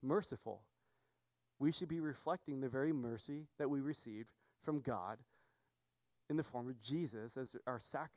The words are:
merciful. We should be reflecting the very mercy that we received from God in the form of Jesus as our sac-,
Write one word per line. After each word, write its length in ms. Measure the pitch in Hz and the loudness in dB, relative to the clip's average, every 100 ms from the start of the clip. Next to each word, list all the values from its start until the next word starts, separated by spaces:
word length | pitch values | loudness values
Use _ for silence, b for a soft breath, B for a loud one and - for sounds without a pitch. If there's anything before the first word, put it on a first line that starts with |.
merciful. 600 | 131 196 - 135 110 101 - _ _ _ _ _ _ _ _ - | 2 2 2 -6 -6 -10 -12 _ _ _ _ _ _ _ _ 2
We 140 | 147 | 4
should 160 | - 170 | 4 -2
be 120 | 165 | 0
reflecting 600 | 151 127 156 180 - 135 | -2 -2 0 -2 -2 -2
the 80 | 131 | 0
very 240 | 131 151 | 2 4
mercy 540 | 147 120 113 - 147 151 - | 4 0 -2 -4 -6 -8 -2
that 100 | 139 | 2
we 120 | 139 | 2
received 480 | 139 151 117 107 113 _ _ _ | 2 -2 -6 -8 -10 _ _ _
from 180 | - 147 | 0 0
God 380 | 127 104 92 117 - _ _ _ _ _ _ _ _ _ - | 2 0 -2 -6 -12 _ _ _ _ _ _ _ _ _ 0
in 60 | 156 | 2
the 60 | |
form 260 | 151 123 123 | 2 -2 -4
of 120 | 123 | -6
Jesus 540 | 110 156 147 110 117 131 | -2 0 0 -2 -4 -4
as 200 | 127 123 - | -6 -4 -2
our 120 | 123 | -2
sac-, 320 | - 139 156 | -2 -4 -4